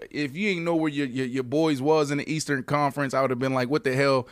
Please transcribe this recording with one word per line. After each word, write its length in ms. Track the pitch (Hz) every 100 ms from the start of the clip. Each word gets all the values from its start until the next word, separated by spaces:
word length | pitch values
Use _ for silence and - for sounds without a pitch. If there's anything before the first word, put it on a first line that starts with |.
| -
if 260 | 135 147 143
you 140 | 208
ain't 160 | 175 170
know 100 | 165
where 160 | 160
your, 160 | 143 139
your, 180 | 131 131
your 180 | 131
boys 380 | 123 147 160 139
was 300 | 135 156 143
in 60 | 143
the 120 | -
Eastern 340 | 156 - 139
Conference, 500 | 123 147 143 143 139
I 80 | 131
would 80 | 135
have 100 | 123
been 140 | 135
like, 160 | 131 123
"What 160 | 151 139
the 100 | 131
hell? 320 | 139 131 -